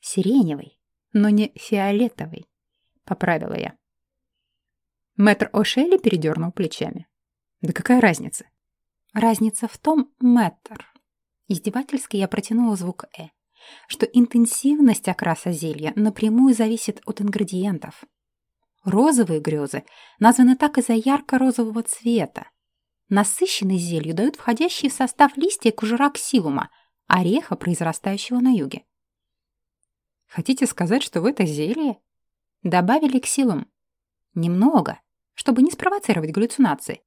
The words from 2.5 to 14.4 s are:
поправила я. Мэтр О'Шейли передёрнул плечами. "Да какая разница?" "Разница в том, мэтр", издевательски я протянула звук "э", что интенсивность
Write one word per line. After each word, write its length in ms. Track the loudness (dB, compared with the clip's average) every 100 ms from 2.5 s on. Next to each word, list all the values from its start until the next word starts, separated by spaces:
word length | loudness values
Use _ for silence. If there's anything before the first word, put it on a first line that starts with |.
| _ _ _ _ _
поправила 500 | -10 -4 -2 -2 -4
я. 220 | -8 -10 -14 _ _ _ _ _ _ _ _ _ _ _ _ _ 2
Мэтр 320 | 4 4 0
О'Шейли 440 | 0 0 0 2 2
передёрнул 520 | 2 0 -2 -2 -4
плечами. 560 | -4 -6 -6 -10 -10 -18 _ _ _ _ _
"Да 120 | -6
какая 280 | -6 2 4
разница?" 460 | 4 0 -8 -12 -16 _ _ _ _ _ _
"Разница 560 | 0 0 2 -2 -2 -10
в 100 | -6
том, 340 | 0 0 -2 _
мэтр", 760 | 2 4 2 -4 -20 -20 -20 _ _ _ _ _ _
издевательски 680 | -6 -4 -6 -6 -8 -6 -4
я 100 | -4
протянула 480 | -4 -4 0 0
звук 300 | -2 -6 -10 -18 -18
"э", 120 | -20 _ _ _ -20 -20 _
что 200 | -4 2
интенсивность 1040 | 4 4 4